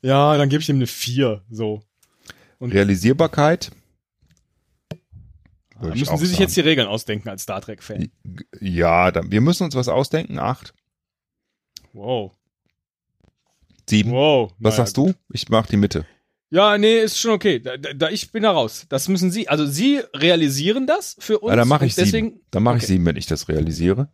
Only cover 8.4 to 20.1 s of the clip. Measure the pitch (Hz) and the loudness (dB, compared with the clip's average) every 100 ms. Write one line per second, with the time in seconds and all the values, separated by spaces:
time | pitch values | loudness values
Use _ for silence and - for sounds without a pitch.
8.4 | - - 98 85 85 85 90 87 85 101 | -18 -12 -6 0 2 4 2 0 -2 2
9.4 | 135 175 175 131 123 92 139 - - - | 2 2 -2 -2 -2 -2 0 -4 -6 -6
10.4 | - 127 - _ _ _ _ _ _ _ | -4 -6 -10 _ _ _ _ _ _ _
11.4 | _ _ _ - _ 107 101 127 98 _ | _ _ _ -20 _ -16 -6 -6 -6 _
12.4 | _ _ _ _ _ _ _ _ _ _ | _ _ _ _ _ _ _ _ _ _
13.4 | _ _ _ _ - 107 104 127 147 143 | _ _ _ _ -2 0 2 2 4 4
14.4 | 107 - 110 110 120 - 156 190 _ - | 0 -2 0 2 0 2 0 0 _ -12
15.4 | - 113 110 101 101 - 85 _ _ _ | 0 0 2 2 2 0 -10 _ _ _
16.4 | _ 160 208 208 214 226 220 - 233 214 | _ 2 4 4 4 4 2 -2 -2 0
17.4 | 208 135 123 135 143 143 160 202 - 226 | 0 -2 -4 -12 -12 -4 -4 -4 -8 -2
18.4 | 214 175 113 - - 139 143 190 180 185 | 0 2 0 -4 -6 -6 -2 0 0 -2
19.4 | 220 156 147 143 247 285 - | -2 -2 -2 0 0 0 -2